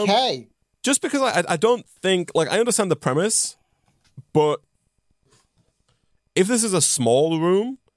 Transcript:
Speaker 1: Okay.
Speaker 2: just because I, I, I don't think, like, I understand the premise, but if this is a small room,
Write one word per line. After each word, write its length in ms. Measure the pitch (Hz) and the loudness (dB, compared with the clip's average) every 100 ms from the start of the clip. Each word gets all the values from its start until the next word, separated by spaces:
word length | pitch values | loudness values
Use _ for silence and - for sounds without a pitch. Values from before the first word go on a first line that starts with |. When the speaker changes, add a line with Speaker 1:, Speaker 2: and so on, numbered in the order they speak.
Speaker 1:
Okay. 440 | 208 214 254 135 113 _ _ _ | 2 2 0 -4 -10 _ _ _
Speaker 2:
just 180 | - 277 | -2 -2
because 200 | 320 285 | -2 -2
I, 180 | 262 175 | 0 0
I, 40 | - | -2
I 40 | 170 | 0
don't 300 | 220 240 - | 0 0 -6
think, 440 | _ 185 185 170 165 | _ -2 -2 0 -2
like, 140 | 156 | 0
I 100 | 196 | 0
understand 320 | 240 226 190 | 0 0 0
the 40 | 156 | -2
premise, 600 | 143 135 208 - - - _ _ _ _ _ - - | -2 0 0 -2 -4 -10 _ _ _ _ _ -20 -4
but 280 | 156 151 - _ _ _ _ _ _ _ _ _ _ _ _ _ _ _ _ _ - | 0 0 -2 _ _ _ _ _ _ _ _ _ _ _ _ _ _ _ _ _ -2
if 120 | 185 | 2
this 160 | 240 | 0
is 100 | 220 | 0
a 80 | 185 | 0
small 580 | - - 117 127 160 160 | 0 0 2 2 2 0
room, 380 | 170 190 240 269 _ | 0 0 -2 -8 _